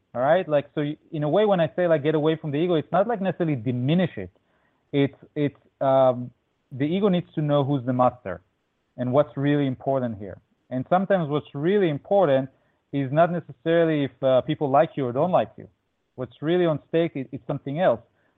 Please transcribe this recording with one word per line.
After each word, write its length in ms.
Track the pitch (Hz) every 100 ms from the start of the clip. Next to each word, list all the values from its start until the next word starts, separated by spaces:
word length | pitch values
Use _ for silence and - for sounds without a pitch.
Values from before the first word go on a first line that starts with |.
| _
all 60 | 117
right? 280 | 135 175 165
Like, 180 | 147 139
so 80 | -
y-, 140 | 147 151 _
in 100 | 160
a 40 | 147
way, 160 | 175
when 160 | 214 190
I 100 | 156 -
say, 100 | 175
like, 160 | 160
get 120 | 143
away 220 | 156 151 160
from 140 | 156
the 80 | 139
ego, 160 | 175
it's 160 | 160 -
not, 140 | 170 202
like, 140 | 226
necessarily 360 | 190 - 170 135
diminish 600 | 113 123 127 175 175 -
it. 140 | 92 _ _ _ _ _ _
It's, 260 | 143 139 - -
it's, 240 | 151 143 - _ -
um, 500 | 139 135 131 123 123 - _ _ _
the 120 | 127
ego 240 | 147 185 208
needs 240 | 175 -
to 80 | -
know 220 | 147 143
who's 200 | 135 143
the 80 | 120
master 480 | 127 123 123 95 85 _ _ _ _ _ -
and 160 | 123
what's 240 | 131 143 -
really 300 | 139 147 139
important 520 | 127 - 135 123 101
here. 200 | 101 - _ _ -
And 140 | 127 127
sometimes 400 | 180 196 190 151
what's 260 | 147 -
really 340 | 139 156 208 180
important 600 | 143 - 202 170 131 135 _ _ _ _
is 200 | 143 131
not 180 | 151 170
necessarily 720 | 175 - - 165 170 165 151
if, 180 | 139 -
uh, 180 | 135 127
people 280 | 120 151 147
like 200 | 139 160 -
you 100 | 127
or 60 |
don't 200 | 120 170
like 180 | 160 110 -
you. 120 | 110 _ _ _ _ -
What's 240 | 123 -
really 260 | 147 180 170
on 140 | 143 _
stake 240 | 165 165
is, 120 | 143 127
is 100 | 139 -
something 320 | 143 - 147
else. 220 | 185 113 - _ _